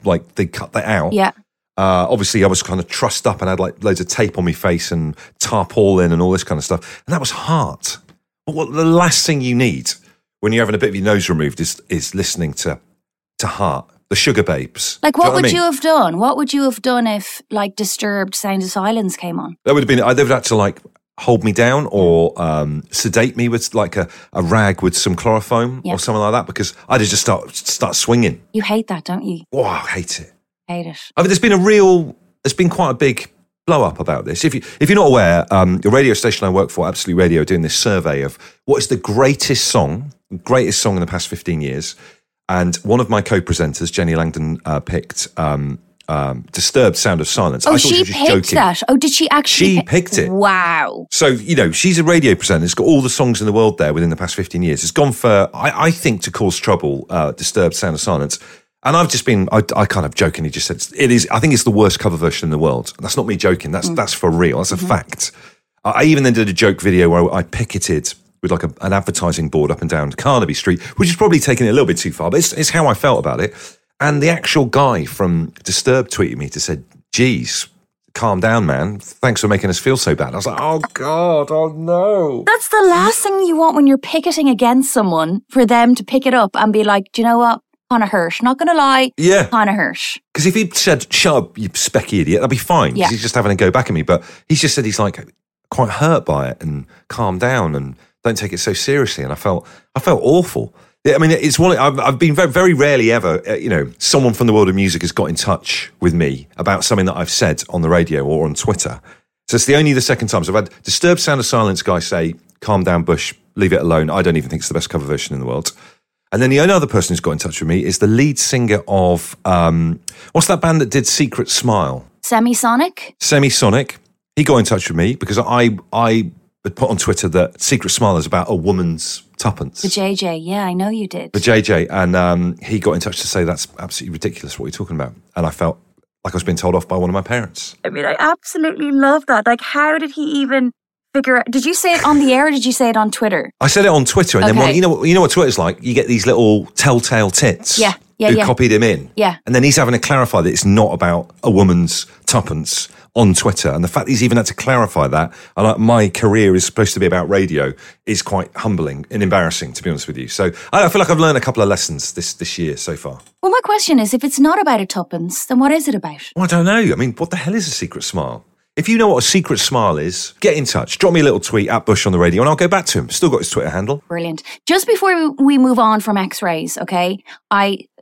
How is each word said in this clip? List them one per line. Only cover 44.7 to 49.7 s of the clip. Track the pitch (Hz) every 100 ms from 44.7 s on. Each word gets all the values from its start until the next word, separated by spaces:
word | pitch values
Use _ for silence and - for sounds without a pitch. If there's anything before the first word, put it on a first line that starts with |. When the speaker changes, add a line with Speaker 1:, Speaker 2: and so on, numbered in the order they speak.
| 73
Speaker 1:
picked, | - 87 - - - -
um, | 76 71 71 67 _ _ -
um, | 76 69 64 -
Disturbed | - - - 117 85
Sound | 110 85
of | 76
Silence. | - 90 64 -
Speaker 2:
Oh, |
Speaker 1:
I |
thought | 302
Speaker 2:
she | -
Speaker 1:
she | 349
was | 370
just | 277
Speaker 2:
picked | 302 190 -
Speaker 1:
joking. | -
Speaker 2:
that. | 190 175 -
Oh, | 285
did | 302
she | - 320
actually | 285 - - 196